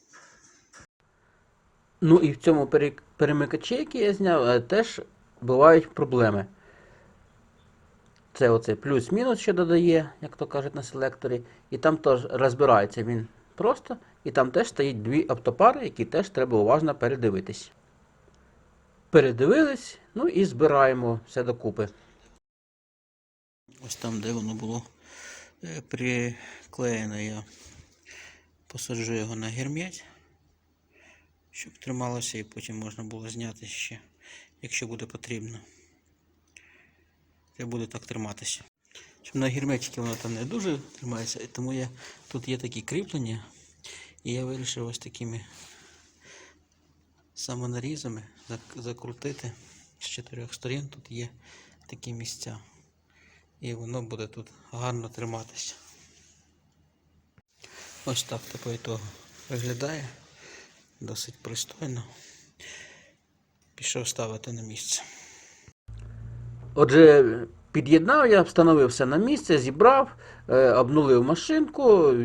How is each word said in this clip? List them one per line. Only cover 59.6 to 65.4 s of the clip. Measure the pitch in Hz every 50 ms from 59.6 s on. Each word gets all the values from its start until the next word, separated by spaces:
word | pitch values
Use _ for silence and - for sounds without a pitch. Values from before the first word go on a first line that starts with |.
| 117 123 123 120 135 143 160 156 143 123 - - - _ _ - - - - - - - _ _ _ _ _ -
Досить | - 92 110 - - - - _
пристойно. | - - 113 110 - - - - 160 139 127 120 110 123 - - - - - - _ _ _ _ - - - - - - - - _ _ _ _ _ _ _ _ _ _ _ _ _ _ _
Пішов | - - - - 127 123 -
ставити | - - 120 113 110 110 - -
на | 120 117
місце. | 113 110 110 107 - - - - - - - - - - - -